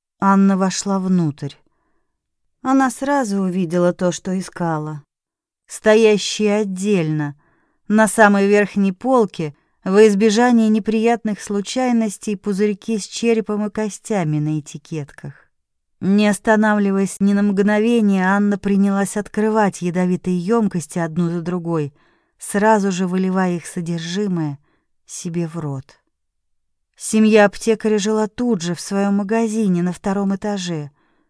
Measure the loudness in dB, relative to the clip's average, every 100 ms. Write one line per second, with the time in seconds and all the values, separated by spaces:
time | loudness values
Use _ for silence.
0 | _ _ 2 4 4 2 0 -2 -4 -4
1 | 0 0 0 -4 -10 -12 _ _ _ _
2 | _ _ _ _ _ _ 0 2 2 -2
3 | -2 0 0 -2 -2 -2 0 2 2 2
4 | -2 -2 -6 -6 -6 -6 -4 -4 -6 -10
5 | -14 _ _ _ _ _ _ -4 2 6
6 | 6 4 -2 -2 0 0 -2 -4 0 0
7 | 0 -2 -4 -8 _ _ _ _ -2 2
8 | 2 4 4 4 4 2 2 0 -2 -2
9 | 0 2 2 -2 -8 -10 _ _ 0 6
10 | 6 6 2 4 4 4 4 2 0 0
11 | 0 0 -4 -8 -6 -6 -4 -4 0 0
12 | -2 -4 -8 -6 -4 -2 -2 -2 -4 -6
13 | -6 -4 0 0 0 -4 -4 -4 -6 -8
14 | -6 -2 -2 -2 -2 -4 -8 -16 -12 -12
15 | -12 -14 -18 -18 _ _ _ _ _ _
16 | 0 2 2 0 0 2 2 2 0 0
17 | -2 -2 0 2 0 0 0 2 2 2
18 | 2 2 2 2 0 -2 0 0 2 0
19 | -2 -4 -6 -2 0 2 0 -2 -4 -2
20 | -2 -2 -2 -4 0 0 0 -2 -6 -6
21 | -4 -2 -2 -4 -6 -6 -4 -4 -4 -10
22 | _ _ _ _ -6 0 4 4 2 -2
23 | -2 0 0 0 0 -2 -6 -8 -6 -6
24 | -6 -4 -2 -2 -2 -6 _ _ _ _
25 | _ -12 -6 -6 -6 -6 -8 -8 -12 _
26 | _ _ _ _ _ _ _ _ _ _
27 | -2 2 4 6 4 2 -2 0 0 0
28 | 0 -2 -2 -2 -2 -2 -2 -6 -4 -2
29 | 0 0 0 0 0 0 0 0 -2 -4
30 | -4 -2 -2 -2 -4 -6 -6 -8 -10 -16
31 | _ _